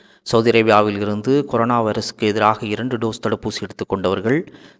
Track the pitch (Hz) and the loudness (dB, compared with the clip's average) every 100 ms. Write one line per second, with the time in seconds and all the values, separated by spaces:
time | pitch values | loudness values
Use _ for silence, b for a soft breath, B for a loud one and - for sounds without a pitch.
0 | b b - 117 117 113 110 107 107 101 | b b -2 2 4 4 6 4 4 0
1 | 104 104 120 143 143 117 117 120 110 123 | -4 -4 0 0 0 -2 0 0 0 -2
2 | - - 107 107 107 107 107 104 127 117 | -6 -2 -2 2 2 2 -4 -6 -4 -4
3 | 113 107 107 104 110 - 104 - - 98 | -4 -4 -4 -4 -6 -8 -10 -10 -6 -2
4 | 92 95 110 151 - B B | 0 0 0 -2 -4 B B